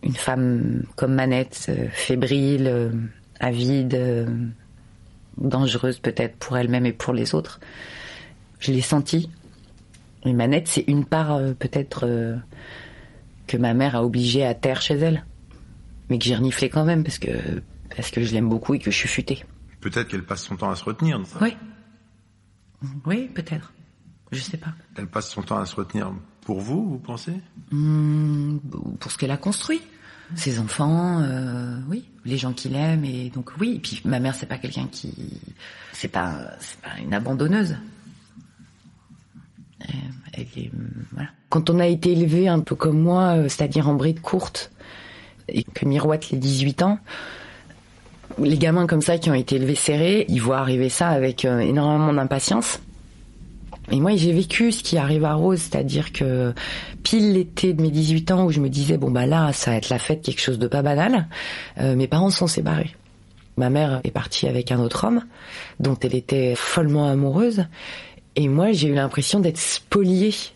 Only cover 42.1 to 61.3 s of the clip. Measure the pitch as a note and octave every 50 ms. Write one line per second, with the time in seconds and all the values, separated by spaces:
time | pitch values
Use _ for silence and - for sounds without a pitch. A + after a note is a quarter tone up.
42.1 | F3 E3 E3+ D#3+ D3+ F3 F#3 F#3+ E3+ D#3+ D3+ - - - - D#3+ D3+ D3+ D#3+ E3+
43.1 | F3 F3+ F#3 F3+ E3+ D#3+ D3+ C#3 - - D#3 C#3+ C#3+ D#3 D3 D3 D3 C#3 C3 D#3+
44.1 | D#3+ E3 E3 - - F#3 - - - - - - - - - - - - - -
45.1 | - - - - - - - - - - A2+ - - - - C#3 C#3 D3 C#3+ D3+
46.1 | D3+ D#3 - - - C3+ B2+ C#3 C#3 C3 C3+ C#3+ C3 - F3 F#3+ G#3 G#3 - -
47.1 | - - - - - - - - - - - - - - - - - - - -
48.1 | - - - - - - C#3+ C#3 D#3 C#3+ D3+ D#3+ D#3+ C#3 C#3 C3 E3+ D#3 D3 -
49.1 | E3+ E3 D#3+ E3 D3 C3 B2+ - C#3 C3 C3 C3 D3 - - - D3 D3 D#3+ F3
50.1 | G3+ G#3+ G#3+ - - B2+ A2 A#2+ C3 C3 C3+ C3 B2+ B2+ B2+ C3 - - F3+ E3+
51.1 | D#3+ C#3 C3 C3 B2 - - C3 B2 A#2+ A2 - C3 D3 C#3+ D3 D3+ D3+ D#3 D#3
52.1 | D3 C#3+ C3+ C3 C#3 C3+ - - G3 A3+ A#3 - - - - - - - - -
53.1 | - - - - - - - - - - - - - - - - - C3+ D3 F#3
54.1 | G#3+ F#3+ D#3+ F3 E3 E3+ F#3+ - - - A#3 A#3 A3 - - - - E3 C#3 C#3
55.1 | D#3 D#3 D#3 D3+ D3+ D3+ E3 F#3 F#3+ E3 D#3+ - - C#3+ C#3 C3+ C#3 D3 D#3 -
56.1 | - - C#3+ C3 B2+ B2+ B2 A#2+ A#2+ - - - - - - - - - - -
57.1 | - A3+ G#3 G#3+ G3 F#3 F3+ E3 - - - F#3 F3 D#3 D#3+ D#3+ C#3+ D#3 D#3 D3+
58.1 | D#3+ D#3+ D#3+ E3 F#3 F3+ F#3 F3 D3+ D3 C#3 C3+ C3 C#3+ C#3 C#3+ D#3+ D3+ C#3 C3+
59.1 | B2 B2 B2 C3+ D#3 E3 D#3+ D3 C3+ - - B2 A#2 A2 G#2+ - C3 A#2+ - -
60.1 | D#3 D#3 - - B2+ - - C3+ B2+ A2 A#2 A#2 - C#3+ C#3 D3 C#3+ C#3+ E3 A3
61.1 | C4 G#3+ D#3+ E3